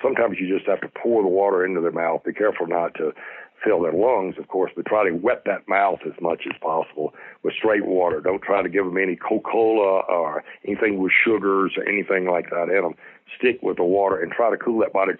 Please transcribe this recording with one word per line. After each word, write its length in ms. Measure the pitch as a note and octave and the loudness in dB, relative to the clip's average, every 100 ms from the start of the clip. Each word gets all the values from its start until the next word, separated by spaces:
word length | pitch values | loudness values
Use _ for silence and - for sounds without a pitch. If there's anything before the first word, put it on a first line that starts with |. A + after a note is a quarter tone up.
sometimes 340 | - - A#2 F2+ | 0 2 0 0
you 80 | F2+ F#2+ | -2 -2
just 140 | - | 0
have 120 | F#2+ | -2
to 60 | - - | -4 -6
pour 220 | A#2 A#2 | 0 2
the 60 | F#2+ | 4
water 360 | F#2+ G2+ F#2 F#2 | 4 2 2 2
into 160 | F2 | 0
their 100 | E2 | -2
mouth. 320 | E2 E2 D#2+ | 0 -2 -2
Be 80 | F2 | -4
careful 360 | D#2 G#2 F#2 E2+ | -2 0 0 -2
not 260 | F2 E2+ | 0 -2
to 180 | - D#2 - - - - - | -2 -6 -6 -14 -18 -20 -4
fill 180 | A2 F2 | 0 2
their 100 | E2+ | 2
lungs, 440 | E2 A#2+ A2+ F#2 E2 | 2 2 2 -2 -6
of 120 | D#2 | -6
course, 220 | F#2+ F2 - | -2 -2 -2
but 100 | - | 0
try 240 | G#2+ G2 | 2 2
to 60 | E2+ | 2
wet 300 | G#2 A#2+ G#2+ | 0 0 -2
that 220 | F#2+ - | -4 0
mouth 300 | F#2+ G2 E2+ D#2 | 2 2 0 -6
as 80 | - | -6
much 220 | E2+ D#2 - | -4 -2 -6
as 100 | - | -6
possible 540 | - - - - D2+ - - - | -4 -2 -4 -4 -8 -8 -20 -8
with 140 | G2 - | -6 -2
straight 320 | A2 G#2 G2 | 0 2 2
water. 340 | F#2 F2 D#2 | 2 2 0
Don't 220 | D#2+ F#2+ | 0 -2
try 180 | - G2 | 0 0
to 80 | F2+ | 2
give 160 | F#2+ F#2 | 0 0
them 140 | F#2 | 0
any 160 | F#2+ E2+ | -2 -2
Coca-Cola 880 | - G#2+ - A2 A2+ A2 G2 F#2+ - | -2 -4 -2 2 4 4 4 2 2
or 360 | F2 D#2 - - - | 0 -2 -4 -10 -12
anything 360 | - G2+ A2 G2 | -6 -2 0 0
with 100 | F#2 - A#2 | 2 2 4
sugars 480 | G#2+ G2 G2 F#2 F#2+ | 2 2 2 0 -2
or 80 | G2+ | -2
anything 380 | G2+ F#2 G2 F#2 | -2 0 0 2
like 240 | F2 - | 0 -2
that 180 | F2 E2+ | -4 0
in 140 | F#2+ | 0
them. 100 | E2+ D2+ - - - - | 0 -4 -18 -20 -20 -2
Stick 220 | B2 - | -2 0
with 140 | F#2+ F2 | -2 0
the 60 | |
water 380 | F2+ G2 G2 F#2+ | 2 4 2 0
and 100 | E2+ | -2
try 200 | - A#2 | 0 0
to 60 | G2+ | 0
cool 220 | - A2 | 0 0
that 120 | G2 | 2
body 200 | G2 F#2+ | 2 0